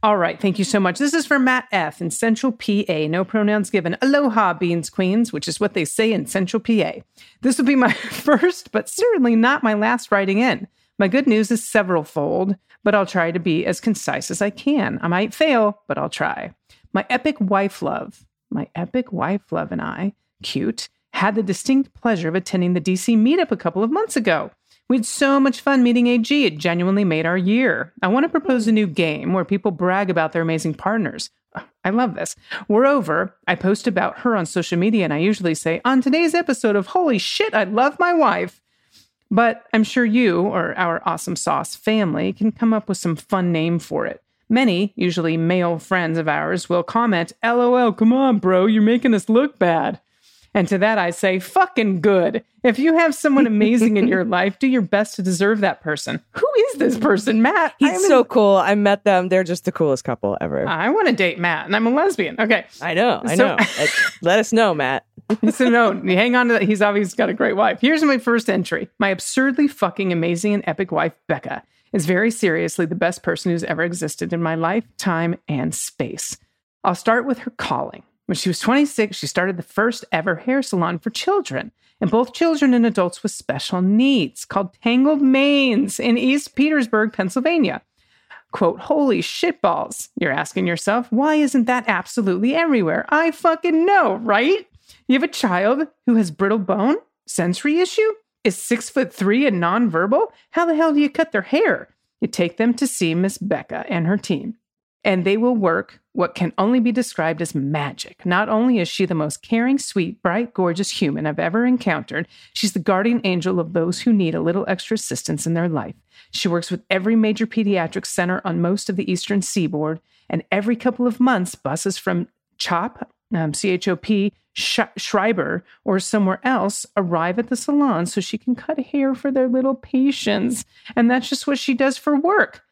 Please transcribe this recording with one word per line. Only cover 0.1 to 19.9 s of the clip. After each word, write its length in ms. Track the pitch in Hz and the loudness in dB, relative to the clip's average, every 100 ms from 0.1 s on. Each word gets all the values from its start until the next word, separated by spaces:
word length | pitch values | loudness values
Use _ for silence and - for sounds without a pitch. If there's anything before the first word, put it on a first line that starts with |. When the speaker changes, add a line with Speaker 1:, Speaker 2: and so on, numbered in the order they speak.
| 208 | 2
Speaker 1:
right. 240 | 165 - | 0 0
Thank 200 | 202 185 | -2 0
you 40 | |
so 160 | 185 208 | 0 2
much. 200 | 185 180 | 2 0
This 140 | 285 | 0
is 120 | 320 - | 0 0
from 180 | 285 | 2
Matt 240 | 254 254 - | 2 0 0
F. 300 | 196 156 - | -2 -2 -4
in 100 | 170 | -8
Central 400 | - 226 220 269 | -2 0 0 -2
P 340 | 233 - 202 202 | -4 -2 -2 0
A. 200 | 160 156 | -2 0
No 180 | 170 185 | -2 -2
pronouns 460 | 220 208 214 196 | 0 2 0 0
given. 260 | 202 165 - | -2 -2 -2
"Aloha, 520 | 269 285 285 220 196 | 2 2 2 2 0
Beans 380 | 170 180 170 156 | 0 -2 -2 -4
Queens," 420 | - 185 208 233 | -2 0 0 -2
which 140 | 151 - | -4 -8
is 120 | 156 | -4
what 140 | 208 | -2
they 120 | 196 151 | -2 -4
say 280 | - 220 | 0 0
in 140 | 214 - | 0 -2
Central 320 | 190 185 226 | -4 -2 -4
P 220 | - 226 | 0 0
A. 200 | 160 - - _ - _ | 0 -4 -16 _ -20 _
"This 160 | 254 262 | -2 2
will 80 | 262 | 2
be 100 | 277 | 4
my 160 | 247 | 4
<laughs> 200 | - - | 0 -8
first, 600 | - - 285 359 - - | -4 2 4 2 0 -4
but 160 | 214 - | -4 -4
certainly 480 | - 480 403 240 226 | -2 2 4 4 4
not 280 | 240 294 | 4 2
my 100 | 226 | 0
last 380 | 214 214 240 - | 0 0 -2 0
writing 260 | 202 190 196 | 0 2 0
in. 300 | 247 175 - _ _ _ | 0 -2 -8 _ _ _
My 80 | 196 | 0
good 180 | 247 285 | 2 2
news 240 | 220 208 | 2 2
is 120 | 226 | -2
severalfold, 920 | - 220 185 175 151 - 143 - 190 190 _ _ | 0 -2 2 -2 -2 -4 -2 -2 -2 -4 _ _
but 100 | 208 | 0
I'll 140 | 208 185 | 0 0
try 240 | 185 165 | 0 -2
to 80 | 175 | -2
be 260 | 175 160 - | 0 0 0
as 160 | 175 | -2
concise 480 | 226 202 - 135 - | -2 -2 -4 -6 -6
as 100 | 170 | -4
I 100 | 208 | -4
can. 480 | 202 - 294 202 - | -4 -2 0 -2 -4
I 60 | 170 | -2
might 260 | 180 220 | -2 -2
fail, 480 | - 320 247 214 208 _ | 0 2 4 2 -2 _
but 100 | 139 | -6
I'll 120 | 143 | -6
try. 440 | - - - - - _ _ _ | -4 -4 -4 -10 -16 _ _ _
My 120 | 185 - | -6 -2
epic 280 | 247 302 294 | -2 -2 -2
wife 400 | 190 196 196 - | 0 0 0 -4
love, 420 | 160 - - - _ _ _ | -6 -6 -10 -16 _ _ _
my 160 | - - - | -8 -8 -8
epic 360 | 180 254 247 | -4 -4 -4
wife 400 | 185 147 196 _ | -4 -4 -4 _
love 200 | 165 165 | -6 -4
and 100 | 165 | -6
I, 320 | 160 | -6